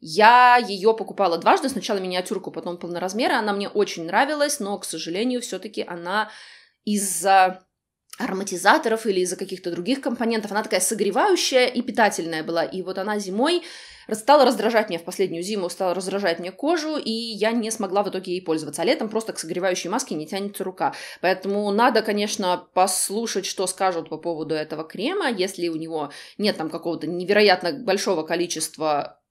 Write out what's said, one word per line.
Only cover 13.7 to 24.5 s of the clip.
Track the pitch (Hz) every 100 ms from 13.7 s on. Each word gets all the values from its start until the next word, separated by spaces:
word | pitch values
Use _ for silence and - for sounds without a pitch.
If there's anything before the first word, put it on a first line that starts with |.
| - - - -
рас-, | 214
стала | - 294
раздражать | 247 220 208 233 214
меня | 170
в |
последнюю | - - 185 165
зиму, | 180 208 180
стала | - 190
раздражать | 175 185 202 202 165
мне | 180
кожу, | - 285 349 302 302
и | -
я | 226 233 214 208
не | 233 220
смогла | 220 190 190
в | 196
итоге | 185 185
ей | 180
пользоваться, | 180 160 151 147
а | 170
летом | - 220
просто | 214 220
к | -
согревающей | 160 170 190 180 170
маске | 190 -
не | 165 151
тянется | 196 196 202
рука, | 185 185 160 - - -
поэтому | 170 185 190 202 208
надо, | 202 247 226
конечно, | 220 208 208 - 190 175 -
послушать, | - 190 190 - 202 233 208 190
что | - 185
скажут | - 190 170 160
по | 160
поводу | 170 160 156